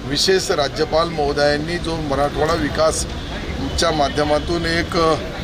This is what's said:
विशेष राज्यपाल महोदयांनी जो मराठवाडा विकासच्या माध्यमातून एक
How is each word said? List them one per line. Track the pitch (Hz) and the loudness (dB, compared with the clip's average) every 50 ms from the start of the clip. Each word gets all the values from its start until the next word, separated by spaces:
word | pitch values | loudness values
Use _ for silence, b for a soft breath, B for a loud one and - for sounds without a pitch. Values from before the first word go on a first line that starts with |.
| 110 | -4
विशेष | 127 143 139 - 190 190 185 - - | -2 -2 0 2 2 2 2 2 0
राज्यपाल | 185 151 143 131 123 143 156 151 156 160 170 170 | 0 0 0 -2 0 -2 -2 0 2 0 0 0
महोदयांनी | 165 156 147 143 147 143 143 147 147 147 151 165 175 175 | 0 -2 0 0 2 2 4 4 2 2 -2 -4 -4 -4
जो | - 160 165 | -4 -4 -4
मराठवाडा | 165 156 147 139 135 143 147 127 135 151 156 170 | -4 -2 -2 0 0 0 0 0 0 0 0 2
विकासच्या | 165 151 139 131 151 156 160 147 - - - - - - - - - - - - - 135 139 - - 175 165 | 0 0 -2 0 2 2 2 2 0 -4 -4 -6 -8 -6 -6 -6 -6 -6 -6 -4 -4 -4 -2 0 0 2 2
माध्यमातून | 156 156 143 139 123 147 151 147 151 151 143 - 175 170 165 | 2 2 0 0 2 0 2 2 2 2 2 0 -2 0 0
एक | 165 165 170 165 - - 175 165 160 156 143 - - - - | 0 0 0 -2 0 0 2 4 4 2 2 0 -6 -6 -8